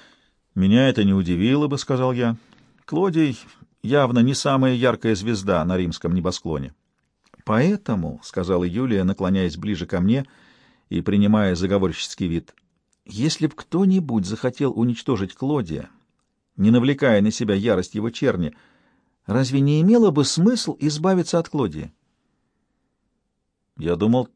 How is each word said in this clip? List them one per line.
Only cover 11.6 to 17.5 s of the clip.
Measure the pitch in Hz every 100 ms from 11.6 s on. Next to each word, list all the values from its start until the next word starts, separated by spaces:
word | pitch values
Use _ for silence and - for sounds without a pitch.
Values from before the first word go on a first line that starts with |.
| 92 98 92 80 - - 90
вид, | 82 - _ _ _ _ _ -
«если | 101 156 - 156
б | -
кто-нибудь | - 165 190 190 147 113 92
захотел | 110 127 - 139 -
уничтожить | 120 117 - 107 95
Клодия, | - 131 147 85 73 - _ _ _ _ _ _ -
не | 101
навлекая | 120 131 139 135 104
на | 107
себя | - 107